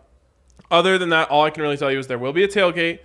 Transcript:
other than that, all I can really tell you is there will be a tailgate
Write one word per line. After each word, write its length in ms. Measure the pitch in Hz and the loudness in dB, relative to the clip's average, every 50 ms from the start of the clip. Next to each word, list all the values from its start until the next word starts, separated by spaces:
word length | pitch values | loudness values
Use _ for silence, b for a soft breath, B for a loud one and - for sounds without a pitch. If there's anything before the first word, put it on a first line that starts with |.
| _ _ _ _ _ _ _ _ _ _ _ _ - - | _ _ _ _ _ _ _ _ _ _ _ _ -6 0
other 260 | 175 170 175 185 190 185 | 2 2 4 4 2 2
than 120 | 180 170 | 0 2
that, 200 | 165 160 160 - | 2 2 2 2
all 140 | 139 147 151 | 2 2 2
I 60 | 156 | 2
can 120 | 156 160 151 | 0 -2 -4
really 140 | 147 143 135 | -4 -2 -2
tell 140 | 143 139 | -2 -2
you 80 | 135 135 | -2 -2
is 80 | 131 127 | -4 -6
there 100 | 127 120 | -6 -6
will 140 | 123 131 143 | -4 -4 -2
be 100 | 175 196 | 0 0
a 60 | 196 | 0
tailgate 500 | 196 208 190 180 160 175 165 165 170 170 - | 0 0 0 0 0 -2 -4 -4 -4 -6 -12